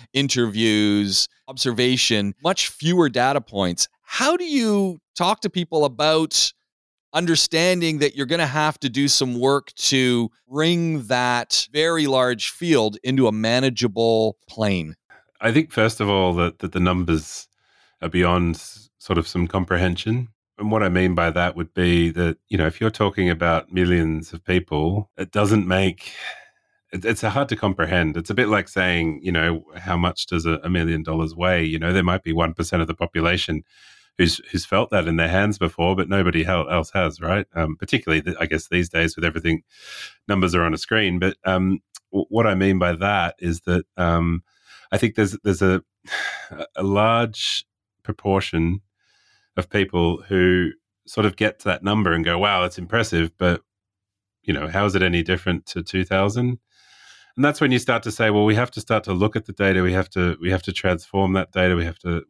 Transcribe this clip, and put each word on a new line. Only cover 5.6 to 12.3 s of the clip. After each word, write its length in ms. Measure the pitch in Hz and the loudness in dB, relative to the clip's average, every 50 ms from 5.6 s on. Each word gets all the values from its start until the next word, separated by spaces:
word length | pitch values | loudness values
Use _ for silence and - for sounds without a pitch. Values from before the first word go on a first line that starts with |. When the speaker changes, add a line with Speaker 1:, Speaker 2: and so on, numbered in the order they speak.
| 175 - 165 156 147 | -4 0 0 2 2
Speaker 1:
about 680 | 139 123 107 151 156 160 160 160 156 - - - - - _ _ _ _ _ _ _ _ _ _ _ - | 2 0 0 0 2 2 2 2 0 0 0 -2 -2 -4 _ _ _ _ _ _ _ _ _ _ _ -4
understanding 840 | 165 175 170 165 151 - - - 160 170 185 185 175 170 160 156 147 | -2 0 2 2 2 0 0 0 0 2 2 2 2 0 -2 0 0
that 160 | 143 143 - | 0 0 0
you're 120 | 135 139 | -2 -4
gonna 200 | 123 160 170 160 | -4 -2 -2 -2
have 320 | 135 131 156 151 156 151 - | -2 -2 0 0 -2 -2 -2
to 80 | - 127 | -6 -4
do 200 | 110 135 139 139 | 0 0 0 2
some 300 | - - 139 127 120 120 | 2 0 0 -2 -2 0
work 340 | 127 135 139 139 - - - | 2 2 2 2 0 -6 -14
to 560 | - - - 135 135 131 127 123 120 117 107 _ _ _ _ | -6 -4 0 2 2 2 2 2 2 0 -2 _ _ _ _
bring 540 | 131 147 156 165 175 170 170 165 160 147 117 104 | -4 0 0 2 2 2 0 0 -2 -4 -2 -2
that 600 | 127 123 123 123 123 120 117 - - - - - 117 | -2 0 0 0 0 -2 -2 -2 -4 -4 -4 -2 -2
very 340 | 151 160 170 170 165 147 | 0 0 2 2 0 0
large 440 | 139 131 131 127 123 | 2 2 2 2 2